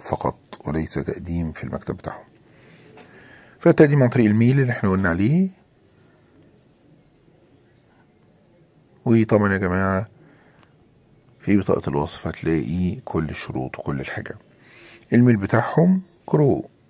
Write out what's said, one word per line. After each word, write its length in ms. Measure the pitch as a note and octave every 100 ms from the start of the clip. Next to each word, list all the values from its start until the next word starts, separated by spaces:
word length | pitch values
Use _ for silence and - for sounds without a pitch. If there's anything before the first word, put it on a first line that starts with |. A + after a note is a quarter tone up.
فقط 360 | - - - - _ - -
وليس 280 | D#2 D#2+
تقديم 580 | D#2+ D2 E2+ E2+ E2+ D#2+
في 120 | -
المكتب 340 | - - - -
بتاعهم، 280 | - - - _ _ _ - - - - - - - - - _
فالتقديم 440 | E3+ E3 D3+ C#3+
عن 60 | B2
طريق 160 | B2+ G#2+
الميل 340 | G#2+ A#2+ C#3
اللي 120 | B2+
احنا 180 | - G2+
قلنا 200 | F#2+ F#2+
عليه. 400 | E2+ G#2+ E3+ F#3+ - _ _ _ _ _ _ _ _ _ _ _ _ _ _ _ _ _ _ _ _ _ _ _ _ _ _ _ _ _ _ _ _ _ _ A#2+
وطبعًا 480 | A2+ A2 G#2+ G2+
يا 40 | G2
جماعة 500 | F#2 F#2 F#2+ F#2+ A2 _ - _ _ _ _ _ _ _ _ _ _ _
في 180 | - G2+
بطاقة 320 | F#2+ - -
الوصف 380 | C#2 D2+ - -
هتلاقي 680 | - E2 D#2+ A#1+ F2+ F2+ - -
كل 240 | F2+ D#2
الشروط 500 | - - C2+ B1+ -
وكل 200 | - C#2
الحاجة. 360 | - - - - _ _ - - - - _
الميل 240 | A#2+ B2 G#2+
بتاعهم 640 | G2 A2+ - - F3+ F#3 - _ -
كرو 440 | D3+ C#3 E2+ - _ _